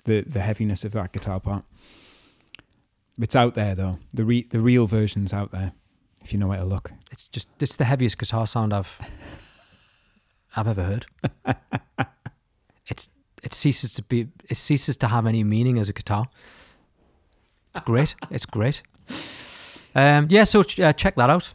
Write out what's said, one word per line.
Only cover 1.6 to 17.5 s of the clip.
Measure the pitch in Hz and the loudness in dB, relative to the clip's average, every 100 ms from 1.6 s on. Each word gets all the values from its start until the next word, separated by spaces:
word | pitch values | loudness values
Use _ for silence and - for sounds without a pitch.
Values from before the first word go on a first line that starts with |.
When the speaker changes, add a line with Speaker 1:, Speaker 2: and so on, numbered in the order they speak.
| - _ - - - _ _ _ _ - _ _ _ _ _ - | -8 _ -20 -20 -20 _ _ _ _ -20 _ _ _ _ _ -8
Speaker 1:
It's | 113 135 | 0 2
out | 120 | 2
there, | 117 104 92 | 2 -2 -2
though. | 95 87 - | -4 -6 -8
The | 120 113 | -4 0
re-, | 120 120 | 0 0
the | 117 | 0
real | 113 123 110 | 4 4 4
version's | 110 104 - 98 | 2 0 -2 -4
out | 101 101 | -4 -6
there, | 92 95 - _ _ _ _ | -6 -8 -8 _ _ _ _
if | - | -6
you | 104 | -2
know | 98 | -2
where | 98 | -2
to | 92 | -2
look. | 98 - - - | -4 -6 -18 -20
Speaker 2:
It's | - - | -20 -14
just, | - - - | -12 -12 -6
it's | 127 - | -6 -2
the | 123 | 0
heaviest | 135 123 - | 2 0 -2
guitar | - 113 110 | -4 -2 -2
sound | 117 107 | -2 0
I've, | 101 95 - - - - - - - _ _ _ _ _ _ _ _ _ - | -2 -4 -10 -18 -18 -20 -20 -20 -20 _ _ _ _ _ _ _ _ _ -4
I've | 110 | -2
ever | 101 | -2
heard. | 90 104 - _ 240 - - | -2 -4 -8 _ -8 -6 -6
Speaker 1:
<laughs> | - _ 240 - - - _ - - _ _ _ _ - | -6 _ -10 -8 -8 -8 _ -20 -20 _ _ _ _ -14
Speaker 2:
It's, | - - _ _ _ | -14 -14 _ _ _
it | - | -8
ceases | - 151 120 113 - | -2 0 0 -2 -6
to | |
be, | 101 120 117 - - | -4 -4 -4 -10 -10
it | 117 | -6
ceases | - 143 - 135 | -2 0 0 -2
to | 117 | 0
have | 117 113 | 2 2
any | 113 | 2
meaning | 104 107 123 120 | 2 2 2 2
as | 101 | 0
a | |
guitar. | - - 104 123 _ - - - _ _ _ _ _ _ _ _ | -4 -4 -2 -4 _ -20 -20 -20 _ _ _ _ _ _ _ _